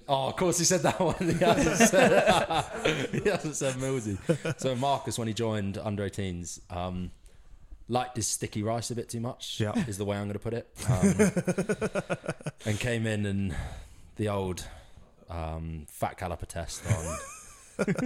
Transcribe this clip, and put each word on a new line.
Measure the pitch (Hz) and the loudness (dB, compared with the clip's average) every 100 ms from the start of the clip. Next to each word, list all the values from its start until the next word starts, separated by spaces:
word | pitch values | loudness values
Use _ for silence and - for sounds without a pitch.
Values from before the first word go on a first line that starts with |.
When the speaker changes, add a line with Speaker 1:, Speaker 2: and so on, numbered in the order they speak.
| - | -2
Speaker 1:
Oh, | 135 131 | 0 0
of | - | 0
course | 180 170 | 2 4
he | 165 | 4
said | 185 | 4
that | 147 - | 4 2
one. | 175 | 2
<laughs> | - | 2
He | 175 | 2
hasn't | 165 175 277 208 156 226 | 4 6 6 4 6 6
said, | 185 233 196 - 175 160 160 - - - 156 127 | 8 8 8 6 6 4 0 -2 0 0 2 0
<laughs> | 139 | 0
he | 202 | 2
hasn't | 180 160 139 | 0 -2 -2
said | 139 127 | -2 0
Millsy. | 135 135 107 95 - 151 165 - | 0 -2 -2 -2 0 0 0 -2
So | 131 123 | -2 0
Marcus, | 139 135 123 110 | 2 2 0 -2
when | 113 | -2
he | |
joined | 107 113 107 98 95 | 0 0 0 0 -2
under | 107 101 | -2 -2
eighteens, | 98 - 95 87 85 - - | -2 -2 -4 -4 -6 -10 -8
um, | 90 90 90 90 - - - - - - - - | -6 -4 -4 -6 -10 -18 -20 -20 -20 -16 -14 -4
liked | 120 123 - | -2 -2 -4
his | 104 | -4
sticky | - 110 110 | -4 -4 -4
rice | 104 117 - | -2 -2 -4
a | |
bit | 117 - | -6 -6
too | 117 | -6
much, | 117 - - - | -6 -8 -8 -4
Speaker 2:
Yeah. | 107 233 135 | -2 0 -2
Speaker 1:
is | 95 | -2
the | |
way | 101 101 | -2 -2
I'm | 104 | -2
gonna | 101 | -4
put | 113 | -4
it. | 117 - - - | -6 -6 -6 0
Um, | 180 196 190 208 180 180 180 185 208 170 196 - 165 - - - | 2 4 4 4 2 0 -2 -2 -2 -2 -4 -4 -6 -6 -8 -8
Speaker 2:
<laughs> | - 110 | -6 -4
Speaker 1:
and | 104 | -2
came | 127 117 110 | 0 0 0
in | 107 104 | 0 0
and | 98 95 71 - - - - - - | 0 -2 -4 -6 -8 -16 -18 -14 -4
the | 104 | -2
old, | 101 95 90 - - - - - - - | 0 -2 -4 -8 -14 -18 -20 -20 -20 -10
um, | 82 80 80 82 80 76 | -6 -4 -4 -6 -8 -10
fat | - 101 - | -6 -4 -4
caliper | 90 85 - | -6 -6 -8
test | 87 82 - - | -8 -8 -6 -4
on | 101 80 622 554 - - - - - 202 | -4 -4 -8 -10 -16 -20 -20 -12 -4 -2
Speaker 2:
<laughs> | - | 0